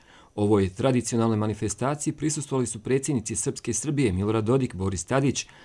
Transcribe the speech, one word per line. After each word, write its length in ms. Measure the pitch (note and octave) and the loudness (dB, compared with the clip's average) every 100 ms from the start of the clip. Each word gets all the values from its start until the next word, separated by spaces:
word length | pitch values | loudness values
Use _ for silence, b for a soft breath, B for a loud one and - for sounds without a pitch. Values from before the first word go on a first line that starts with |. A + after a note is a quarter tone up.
| B B B | B B B
Ovoj 340 | - G#2 G#2+ F#2+ | -2 2 4 2
tradicionalnoj 680 | - C3 B2 A2 A#2 A2+ G#2+ | 2 2 2 2 0 2 2
manifestaciji 760 | G#2+ G#2 G#2 - B2+ D3 - | 0 -2 -4 -2 -2 -2 -4
prisustvovali 540 | D3 D3+ D3+ C#3 C3+ A#2+ | -4 -2 -4 -2 -2 -2
su 160 | A2 | -4
predsjednici 540 | A#2 C3+ C#3 C3+ G#2+ G#2+ | 0 0 0 -2 -2 -4
Srpske 340 | C#3 C3+ - | -4 -4 -4
i 40 | |
Srbije 380 | A2+ D3 C#3+ B2 | -4 -2 2 2
Milorad 320 | F2+ G2+ A2+ | 2 2 2
Dodik, 300 | A2 C3+ B2+ | 2 2 0
Boris 300 | F2 F#2+ F#2 | -2 -4 -4
Tadić, 420 | - C3 C#3 - - B | 0 0 2 0 -6 B